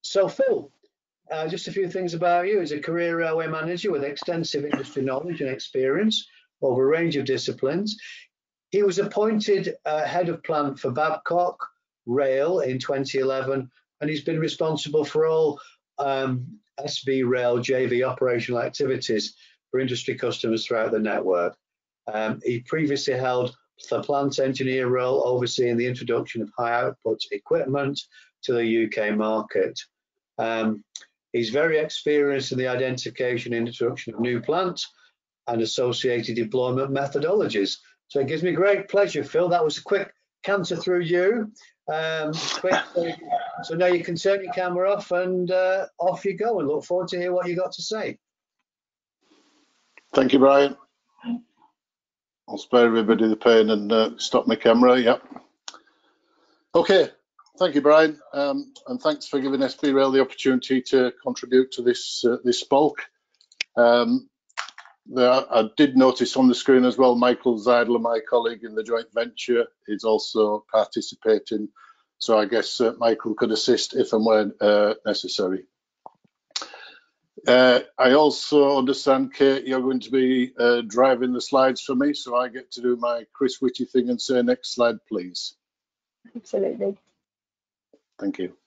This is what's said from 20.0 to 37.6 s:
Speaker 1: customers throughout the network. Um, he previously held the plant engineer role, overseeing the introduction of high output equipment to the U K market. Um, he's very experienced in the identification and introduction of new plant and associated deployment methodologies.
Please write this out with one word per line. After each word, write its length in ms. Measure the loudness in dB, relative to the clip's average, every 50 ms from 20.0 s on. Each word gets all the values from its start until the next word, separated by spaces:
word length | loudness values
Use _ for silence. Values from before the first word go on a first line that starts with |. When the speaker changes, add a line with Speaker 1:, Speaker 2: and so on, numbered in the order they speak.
| -6 -8 -6
Speaker 1:
customers 500 | -4 -4 -6 -4 -4 -2 -2 -2 -2 -2
throughout 280 | -2 -2 -2 0 0 -2
the 60 | -2
network. 580 | -2 -2 -2 -2 -2 0 0 0 0 -2 -4 _ _ _ _ _ _ _ _ _ _ -8 -6
Um, 280 | -4 -4 -4 -6 -4 -4
he 160 | -4 -4 -4
previously 540 | -6 -6 -4 -2 -2 -2 -2 -2 -2 -2 -2
held 400 | -2 -2 -2 0 0 -2 -4 -6 _ _ _ _ _ -8 -6
the 120 | -6 -6 -2
plant 360 | -2 -2 0 0 -2 -2 0
engineer 500 | -2 -2 -2 -2 -4 -2 -2 -2 0 0
role, 340 | 0 0 0 0 0 0 0
overseeing 500 | 0 0 0 -2 -2 -2 0 0 0 2
the 100 | 0 0
introduction 560 | -2 -4 -6 -4 -2 -2 -2 -2 -6 -8 -8 -8
of 80 | -8 _
high 160 | -6 -4 -2 0
output 480 | 0 -2 -2 -6 _ _ -4 -4 -4 -4 -8 -8
equipment 680 | -10 _ -2 -2 -2 0 -2 -2 -2 -2 -4 -6 -8 -12 _ _ -20 _ _ _ _ -6
to 100 | -2 -2
the 120 | 0 0
U 240 | 0 2 0 0 0
K 220 | -2 -2 -2 -2
market. 680 | -2 -2 0 0 -2 -2 -4 -4 -2 -2 -2 -2 -4 -10 -16 _ _ _ _ _ _ _ _ _ _ -6
Um, 460 | -4 -4 -2 -2 -2 -2 -4 -4 _ _ _ -20 -20 _ _ _ _ _ -4
he's 180 | -4 -4 -2
very 280 | -2 0 0 0 0 0
experienced 760 | -2 -2 -6 -6 -2 0 2 2 2 0 0 -2 -4 -4 -6
in 60 | -4
the 100 | -4 -4
identification 840 | -2 -2 -2 -4 -4 -6 -8 -12 -6 -4 -4 -2 -2 -4 -4 -4 -4
and 160 | -4 -4 -4
introduction 460 | -4 -4 -4 -4 -4 -6 -12 -12 -6
of 60 | -4
new 200 | -4 -2 -2 -4
plant 400 | -2 -2 -2 -2 -2 -4 -4 -8 -12 -12 _ _ _ _ _ _ _ _ _ _ _
and 140 | -6 -4 -2 -2
associated 760 | -2 -2 -2 -2 -2 -2 -2 -2 -2 -2 -2 -4 -4 -4
deployment 540 | -4 -4 -2 -2 -2 -2 0 -2 -2 -4 -4 -4
methodologies. 840 | -4 -6 -4 -4 -4 -2 0 0 0 0 -2 -2 -2